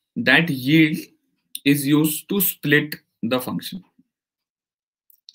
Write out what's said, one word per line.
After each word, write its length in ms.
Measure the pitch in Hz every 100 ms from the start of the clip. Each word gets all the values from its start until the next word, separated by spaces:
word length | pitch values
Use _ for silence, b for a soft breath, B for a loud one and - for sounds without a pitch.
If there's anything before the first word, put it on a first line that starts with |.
| _ -
that 320 | 117 143 170
yield 500 | 135 123 160 156 170 - _ _ _ _ - 143
is 220 | 143 135
used 420 | 147 160 - -
to 120 | 202
split 560 | 190 - 147 147 151 - _ _
the 180 | 113 127
function. 420 | 110 90 - - - _ _ _ _ _ _ _ _ _ _ _ _ _ -